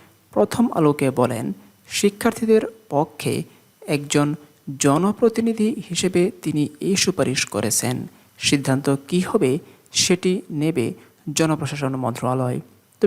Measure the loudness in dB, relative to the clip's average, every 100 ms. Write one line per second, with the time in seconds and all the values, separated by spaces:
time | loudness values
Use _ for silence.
0 | -16 _ _ 0 2 2 2 4 2 2
1 | 0 2 0 0 -6 -8 -14 _ -10 0
2 | 0 0 -2 0 2 2 2 -8 -4 -2
3 | -2 -4 -4 -4 -6 -14 _ _ -4 -4
4 | 0 0 0 -2 -10 _ -12 -2 2 4
5 | 2 2 2 2 -2 0 0 -2 -6 -4
6 | 0 2 0 -2 -4 -2 -2 -2 -2 0
7 | 0 0 0 -2 -4 -2 -2 -2 -2 -4
8 | -8 -14 _ -6 0 0 2 0 0 -2
9 | 0 -2 0 2 2 0 -4 -20 _ -2
10 | 0 2 0 -2 -4 -2 -2 0 -2 -4
11 | -16 _ -6 0 0 0 -4 -4 -4 -2
12 | -4 -4 -2 -2 -2 -4 -8 _ _ -2